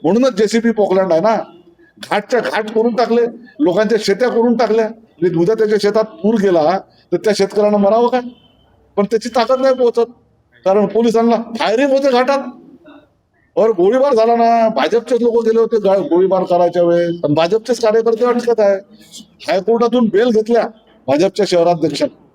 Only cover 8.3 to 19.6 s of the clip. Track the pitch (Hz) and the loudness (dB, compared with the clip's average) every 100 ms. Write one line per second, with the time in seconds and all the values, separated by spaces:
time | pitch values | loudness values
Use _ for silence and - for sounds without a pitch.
8.3 | - _ _ _ _ _ - 202 220 240 | -16 _ _ _ _ _ -6 -2 -2 -2
9.3 | 254 226 254 262 254 240 233 233 - _ | -4 0 0 2 2 0 0 -4 -6 _
10.3 | _ _ _ 180 196 196 214 233 226 233 | _ _ _ 0 0 2 0 0 2 2
11.3 | 226 233 - 170 220 285 269 277 247 254 | 0 -4 -4 -2 0 2 2 2 0 0
12.3 | 277 247 - - - - - _ _ _ | -2 -4 -16 -20 -20 -20 -20 _ _ _
13.3 | _ _ - 214 208 185 254 277 233 220 | _ _ -2 0 2 2 2 2 2 2
14.3 | 233 233 233 226 220 160 220 226 240 240 | 2 2 2 0 0 0 -2 0 0 0
15.3 | 233 226 226 226 226 196 196 175 165 190 | 0 0 0 0 0 0 0 0 0 2
16.3 | 190 185 175 175 175 175 170 175 170 147 | 0 0 0 0 2 2 2 0 -4 -2
17.3 | 151 170 220 220 233 226 220 226 226 247 | 0 0 -2 -2 -2 0 0 0 0 0
18.3 | 240 233 226 202 196 196 - - - - | -2 -2 0 0 0 -6 -20 -20 -20 -20
19.3 | _ - 175 | _ -4 -4